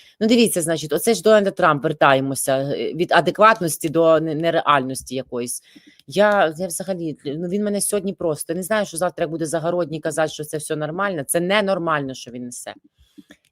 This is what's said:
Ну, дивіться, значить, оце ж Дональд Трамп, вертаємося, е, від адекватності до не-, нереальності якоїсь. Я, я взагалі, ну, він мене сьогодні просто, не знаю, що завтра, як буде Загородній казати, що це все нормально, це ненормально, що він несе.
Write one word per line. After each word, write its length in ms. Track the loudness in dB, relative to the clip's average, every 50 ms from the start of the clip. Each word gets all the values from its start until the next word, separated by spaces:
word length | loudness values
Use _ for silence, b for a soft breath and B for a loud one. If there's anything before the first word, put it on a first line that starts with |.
| B B B B
Ну, 60 | 2
дивіться, 360 | 4 4 6 4 4 2 0 -2
значить, 300 | -2 -2 -2 -2 -2 -2
оце 220 | -2 2 0 0
ж 80 | 2 4
Дональд 320 | 6 6 6 4 2 0
Трамп, 280 | 2 2 2 2 2 0
вертаємося, 760 | -2 0 4 6 6 6 6 2 0 -4 -4 -2 0 0 0
е, 340 | 0 -2 -4 -4 -4 -4 -2
від 180 | -2 -2 2 4
адекватності 760 | 4 4 4 2 6 6 6 6 4 0 -4 -4 -4 -4 -2
до 320 | 2 4 4 6 6 4
не-, 140 | 4 0 -4
нереальності 800 | -2 0 0 0 0 2 4 2 2 2 0 -6 -10 -10 -10 -8
якоїсь. 480 | -8 -8 -6 -6 -6 -6 -6 -8 -12 B B B B B B B B B
Я, 480 | B 0 2 4 4 4 4 4 2 2 -2
я 80 | -8
взагалі, 500 | -8 -8 -8 -6 -6 -6 -6 -4 -6 -6 -6 -8
ну, 240 | -8 -6 -6 -6 -4
він 160 | -2 -2 -2
мене 160 | -2 -2 -2
сьогодні 320 | -4 -2 -2 -2 -2 -4 -6
просто, 420 | -4 -2 -2 -2 -2 -4 -6 -6
не 80 | -6 -4
знаю, 240 | -2 -2 -2 -2
що 100 | -2 -4
завтра, 260 | -4 -4 -4 -2 -2 -4
як 80 | -4
буде 160 | -4 -4 -6
Загородній 540 | -4 -4 -2 -2 -2 0 0 -2 -2 -4 -6
казати, 280 | -6 -4 -2 0 -2 -2
що 160 | -2 -6 -10
це 120 | -8 -8
все 200 | -8 -6 -6 -6
нормально, 480 | -4 -4 -6 -4 -4 -4 -2 -2 -4 -4
це 140 | -2 -2 -2
ненормально, 720 | 0 0 0 0 2 0 -2 -2 0 -2 -2 -2 -2 -4 -10
що 160 | -12 -14 -14
він 140 | -14 -12 -12
несе. 300 | -12 -12 -14 -14 -14 -16 _ _ _ _ B B B B B B B B B B B